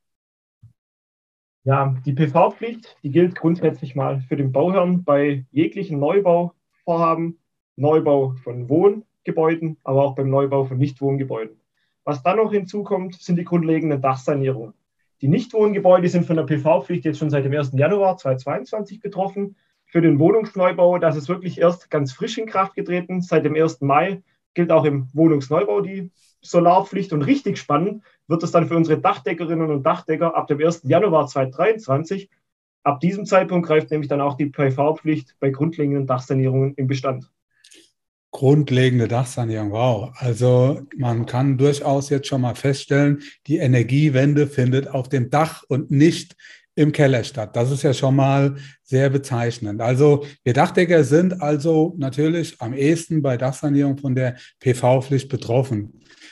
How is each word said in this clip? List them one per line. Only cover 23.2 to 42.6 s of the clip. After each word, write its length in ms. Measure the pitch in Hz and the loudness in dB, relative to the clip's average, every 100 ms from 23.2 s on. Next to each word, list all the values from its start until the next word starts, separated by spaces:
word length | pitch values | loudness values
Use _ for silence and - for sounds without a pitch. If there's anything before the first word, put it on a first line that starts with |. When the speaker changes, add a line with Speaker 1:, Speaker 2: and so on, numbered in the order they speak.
Speaker 1:
Seit 240 | 175 160 147 | 0 0 2
dem 80 | |
ersten 320 | 151 160 - 139 | 0 0 0 0
Mai 380 | 143 185 190 - _ _ - | 2 0 -4 -14 _ _ -2
gilt 160 | 170 | 2
auch 120 | 160 | 2
im 260 | 151 139 127 | 2 -2 -4
Wohnungsneubau 680 | 143 160 147 131 160 202 202 | 2 4 2 0 -2 0 -2
die 280 | 185 196 180 _ _ _ | -4 -8 -12 _ _ _
Solarpflicht. 720 | - 175 170 180 - 190 190 | -2 2 4 4 2 -2 -2
Und 80 | 151 | -2
richtig 380 | 139 277 202 139 | 0 0 0 -6
spannend 420 | - 147 196 214 - _ - | -2 0 0 -6 -14 _ -4
wird 140 | 165 | -2
es 80 | 170 | 2
dann 160 | 170 143 | 2 2
für 100 | 170 | 2
unsere 240 | 151 147 | 2 2
Dachdeckerinnen 720 | 180 202 - 175 165 165 160 | 0 -2 -4 -6 -4 -4 -2
und 140 | 143 | -2
Dachdecker 520 | 143 180 - 156 170 151 | -2 -2 -2 -2 -2 -2
ab 120 | - | -2
dem 120 | 143 | 0
ersten 300 | 160 170 131 | 0 0 0
Januar 380 | 165 208 156 135 | 2 4 2 0
zweitausenddreiundzwanzig. 1040 | - 131 131 196 220 - 135 160 196 - _ _ _ _ _ | -2 -4 0 0 0 -2 -4 -4 -8 -10 _ _ _ _ _
Ab 180 | 143 139 | -4 -2
diesem 280 | 175 202 202 | -2 -2 2
Zeitpunkt 400 | 190 185 180 165 | 2 2 0 2
greift 240 | 156 135 | 0 0
nämlich 180 | 151 139 | -2 -2
dann 120 | 143 | -2
auch 160 | 143 135 | -2 -2
die 100 | 143 | -4
P-V-Pflicht 880 | 143 139 131 143 156 156 156 - _ | -2 0 0 0 0 -2 -4 -6 _
bei 120 | 139 | -4
grundlegenden 560 | 135 160 160 143 139 135 | -2 -2 -2 -2 -2 -2
Dachsanierungen 640 | 127 - 135 131 131 135 139 | -4 -2 -2 0 0 -2 -2
im 100 | 131 | -4
Bestand. 420 | 139 139 131 - _ _ _ _ - _ _ _ _ _ | -2 -4 -6 -10 _ _ _ _ -20 _ _ _ _ _
Speaker 2:
Grundlegende 760 | - 131 147 143 127 127 123 110 | -2 2 2 2 2 2 2 0
Dachsanierung, 640 | 117 127 - 113 110 104 | -2 -4 -6 -6 -4 -4
wow. 400 | 107 127 107 - - | -2 0 -2 -6 -6
Also 640 | 127 110 123 123 127 156 - - | -4 0 2 4 2 0 -8 -6
man 280 | 123 117 113 | -4 -2 -4
kann 320 | 123 139 127 | -2 0 2
durchaus 520 | 143 143 151 139 139 | 2 0 -2 -2 -2
jetzt 180 | 143 139 | -4 -4
schon 140 | 135 | -4
mal 140 | 123 | -2
feststellen, 640 | 107 | -2